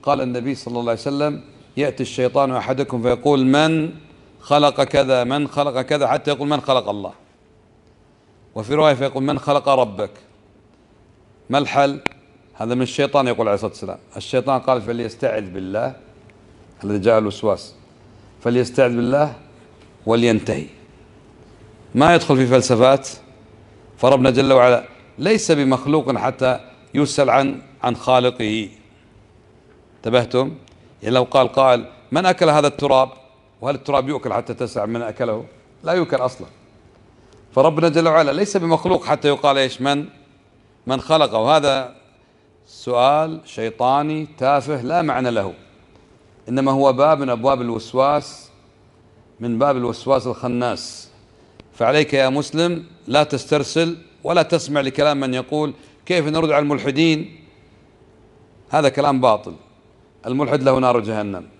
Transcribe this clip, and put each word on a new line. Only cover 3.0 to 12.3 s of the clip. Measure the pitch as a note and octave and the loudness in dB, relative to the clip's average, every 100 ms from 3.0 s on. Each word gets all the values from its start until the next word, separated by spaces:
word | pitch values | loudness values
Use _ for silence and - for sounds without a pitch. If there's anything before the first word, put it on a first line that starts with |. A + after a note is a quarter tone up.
فيقول: | A#2+ A#2+ C#3+ C#3+ C3 | -2 0 2 2 4
'من | C#3+ D#3+ D#3+ D#3+ D#3+ - - - _ | 2 2 0 -4 -10 -20 -20 -20 _
خلق | - D3 D3 C#3 | 0 4 4 2
كذا، | C3+ C#3+ C3+ B2+ | 0 0 2 0
من | A#2+ C#3+ C#3+ | 0 -2 -4
خلق | C#3+ C#3+ B2+ | -2 -2 -4
كذا؟'، | B2 D3 B2+ | -4 -2 0
حتى | C#3+ D3 | -2 -2
يقول: | C3+ C#3+ | -4 -2
'من | D3 | -4
خلق | - C3 G#2 | 0 0 0
الله؟'، | G#2 F#2 - _ _ _ _ _ _ _ _ _ _ _ _ _ G#2+ | -8 -10 -14 _ _ _ _ _ _ _ _ _ _ _ _ _ -12
وفي | A2 | -4
رواية | D3 D#3 | 2 2
فيقول: | C3 C#3 C3+ | 2 -2 -2
'من | C3+ D3+ | -4 -4
خلق | - C#3+ C#3 | -2 0 2
ربك؟'". | C3+ A#2 G2 G2+ - _ _ _ _ _ _ _ _ _ _ _ _ - | 2 0 -4 -10 -12 _ _ _ _ _ _ _ _ _ _ _ _ -4
ما | C#3 | -2
الحل؟ | C#3 C#3+ C#3 C#3 - - _ | 0 2 0 0 -10 -14 _